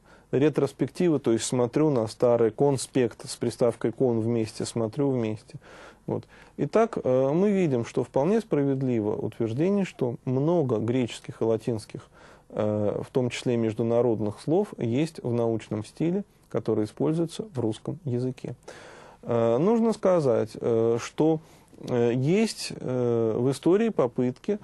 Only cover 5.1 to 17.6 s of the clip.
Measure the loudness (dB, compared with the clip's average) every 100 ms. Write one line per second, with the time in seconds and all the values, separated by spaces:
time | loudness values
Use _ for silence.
5.1 | 0 -2 -4 -12 -20 -20 -20 -20 -14 -8
6.1 | -6 -8 -18 -16 -6 0 2 2 0 2
7.1 | 2 2 2 2 2 2 0 -2 -4 -2
8.1 | 0 2 0 0 0 0 0 0 0 0
9.1 | -2 -4 -4 -4 0 0 0 -2 -2 -4
10.1 | -4 -2 0 2 2 2 0 0 0 0
11.1 | -4 -14 -2 0 0 0 -4 -6 -14 -16
12.1 | -20 -20 -20 -10 -2 0 0 0 -2 -4
13.1 | -2 -2 -2 -2 0 0 0 0 2 2
14.1 | 0 -2 -4 0 0 0 -4 -2 0 -2
15.1 | -4 -4 0 0 -2 -4 -6 -6 -4 -2
16.1 | -2 -6 _ _ -4 0 0 -2 -2 0
17.1 | 0 -2 -6 -8 -4